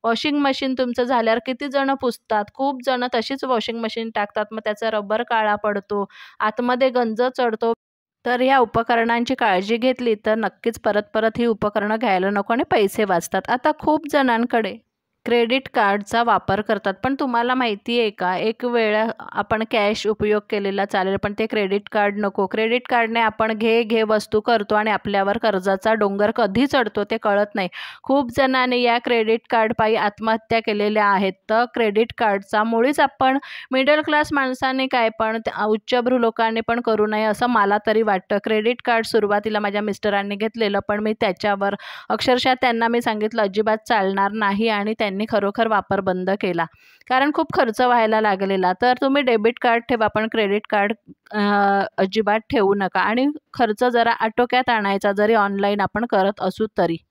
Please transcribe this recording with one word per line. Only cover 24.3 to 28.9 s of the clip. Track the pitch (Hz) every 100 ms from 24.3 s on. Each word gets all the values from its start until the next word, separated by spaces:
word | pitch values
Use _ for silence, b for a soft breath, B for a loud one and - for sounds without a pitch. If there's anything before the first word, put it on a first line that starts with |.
| 214
करतो | 214 233 202
आणि | 214 220
आपल्यावर | 196 208 202 196 226
कर्जाचा | 233 196 185 196 220
डोंगर | 220 202 196 208
कधी | 226 208 202 269
चढतो | 277 220 -
ते | 202 226
कळत | 220 202 208
नाही. | 208 180 B B B
खूप | - 269 247 233
जणांनी | 262 262 254 247
या | 240